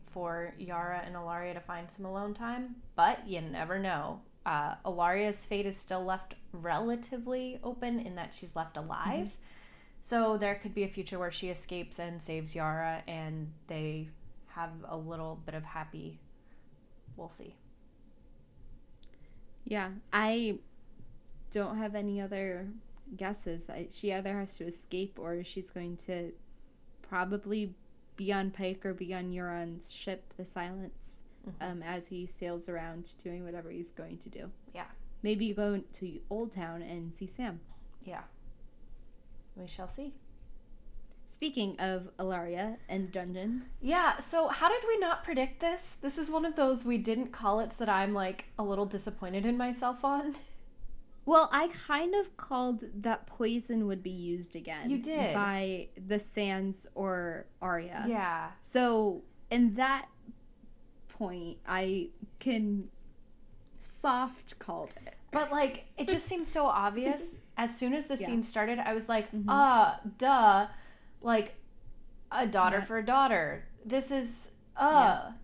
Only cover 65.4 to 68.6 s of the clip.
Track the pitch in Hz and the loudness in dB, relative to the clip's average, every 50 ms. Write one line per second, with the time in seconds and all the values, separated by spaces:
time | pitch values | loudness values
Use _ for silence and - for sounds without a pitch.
65.4 | 302 285 285 294 294 269 - - - - - - 285 233 370 330 - - 381 349 | 2 4 4 4 4 4 2 -2 -10 -10 -6 -2 2 2 2 2 2 0 0 0
66.4 | 320 - - 320 294 269 - 208 196 208 202 226 254 269 285 285 254 - - - | 0 2 2 4 4 6 6 6 4 4 2 2 2 2 2 0 -2 -4 -8 -10
67.4 | - - - - 233 233 233 - 254 247 262 302 277 - 277 254 202 175 233 233 | -14 -6 -2 0 0 0 0 0 2 2 2 2 2 0 -2 -2 0 2 2 2
68.4 | 226 226 - 220 | 2 2 2 2